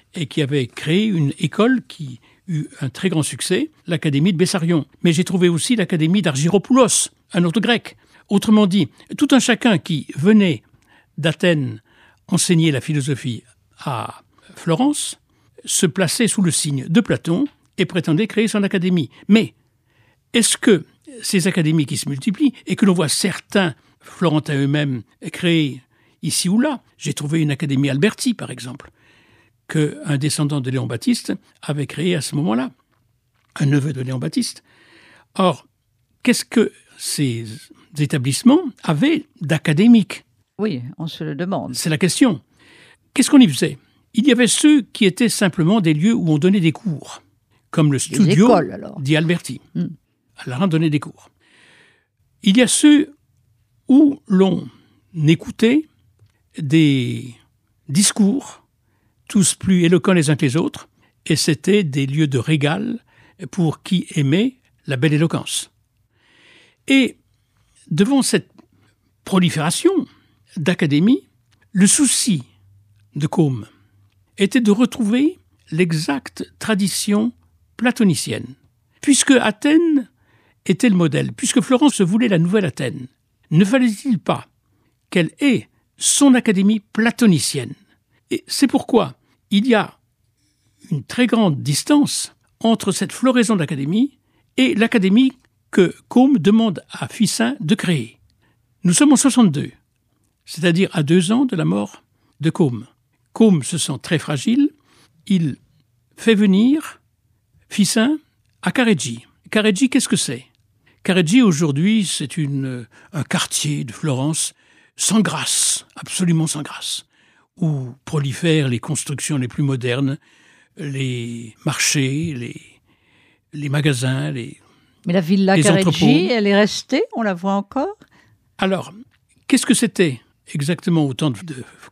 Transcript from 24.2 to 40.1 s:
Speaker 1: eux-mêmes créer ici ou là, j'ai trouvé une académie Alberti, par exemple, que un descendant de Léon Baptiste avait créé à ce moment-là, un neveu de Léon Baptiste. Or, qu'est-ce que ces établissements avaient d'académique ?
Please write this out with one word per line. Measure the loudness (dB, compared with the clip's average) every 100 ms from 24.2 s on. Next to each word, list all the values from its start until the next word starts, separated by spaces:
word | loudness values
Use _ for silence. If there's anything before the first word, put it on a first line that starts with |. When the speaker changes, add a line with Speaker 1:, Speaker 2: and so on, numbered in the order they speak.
| 0 0 -2 -2
Speaker 1:
eux-mêmes | 0 0 -2 -6 -10 _ -14
créer | -4 0 0 -2 -6 _ _ _ _
ici | -6 -4 -2
ou | 0
là, | 0 -4 _ _
j'ai | -10
trouvé | -8 -4 -2
une | -2
académie | -2 -4 -2 -2
Alberti, | 0 -2 0 -4
par | -4 -8
exemple, | -12 -14 -16 -20 _ _ _ _ _ _ _ _
que | -4 -2 -4 -6
un | -4
descendant | -2 -2 -4 -4
de | -4
Léon | -6 -6
Baptiste | -6 -4 -4 -4 -10 _ _
avait | -8 -6 -6
créé | -4 -2 -2
à |
ce | -4 -4
moment-là, | -2 -2 -4 _ _ _ _ _ _ _ _ -4
un | 0
neveu | 0 -2
de | -6
Léon | -8 -6
Baptiste. | -6 -4 -6 -10 _ _ _ _ _ _ _
Or, | -2 0 -2 _ _ _ _ _ _
qu'est-ce | -2 -2
que | 0 0 0 _ _ -14
ces | -10 -4 -2 -4 -10 -14 -20 -20 _ -4
établissements | -2 -2 -2 2 4 4 0 -8
avaient | -4 0 0 0 -6 -12
d'académique ? | -4 -2 0 4 6 6 4